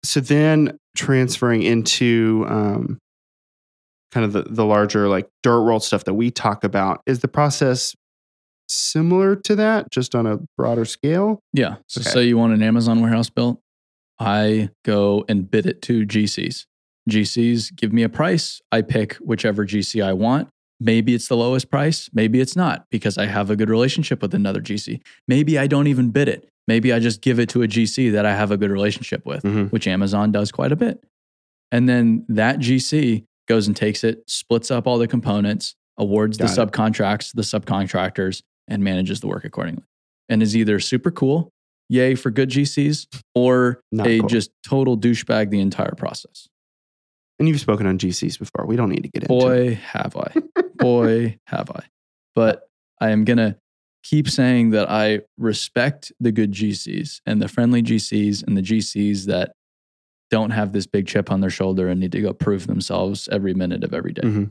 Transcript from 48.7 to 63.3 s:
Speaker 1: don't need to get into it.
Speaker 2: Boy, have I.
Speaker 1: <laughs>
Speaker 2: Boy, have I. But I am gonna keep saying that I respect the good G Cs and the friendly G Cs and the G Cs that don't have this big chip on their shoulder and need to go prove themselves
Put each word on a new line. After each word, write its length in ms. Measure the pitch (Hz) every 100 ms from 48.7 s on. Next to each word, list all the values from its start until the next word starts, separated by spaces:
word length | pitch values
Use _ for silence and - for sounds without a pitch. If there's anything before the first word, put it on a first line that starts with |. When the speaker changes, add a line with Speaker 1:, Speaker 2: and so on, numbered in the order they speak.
| 117
Speaker 1:
don't 140 | 113
need 140 | -
to 40 | -
get 140 | -
into 120 | -
it. 60 | 127
Speaker 2:
Boy, 340 | 127 127 123 113
have 320 | - - - -
I. 160 | - 320 - -
Speaker 1:
<laughs> 60 | 370
Speaker 2:
Boy, 640 | - 247 120 120 117 117 113 _
have 240 | - -
I. 140 | - - _ _ _ _
But 340 | - 113 - - _ _ _
I 100 | 110
am 140 | 107
gonna 320 | 107 120 110 101 _ _ _ _
keep 240 | - 151 143
saying 420 | - 127 123 117
that 200 | 107 101
I 300 | 110 107 107 - -
respect 760 | 117 104 - - 131 143 - _
the 100 | 120
good 200 | 110 107
G 220 | 95 107
Cs 460 | 98 - - 151 - -
and 140 | 107
the 80 | 104
friendly 320 | - 120 123
G 180 | 117 113
Cs 440 | - 107 104 101
and 140 | - 98
the 60 |
G 180 | 95 110
Cs 440 | 98 - 104 101 95
that 260 | 92 85 _ _ _ _ _ _ _ _
don't 200 | 113 110
have 220 | 110 104
this 140 | 101 92
big 200 | 101 95
chip 240 | - 95
on 80 | 95
their 80 | 95
shoulder 380 | - 95 95 90
and 100 | 90
need 120 | 92
to 80 | 85
go 120 | 101
prove 320 | - - 98 90
themselves 600 | - - 92 95 98 -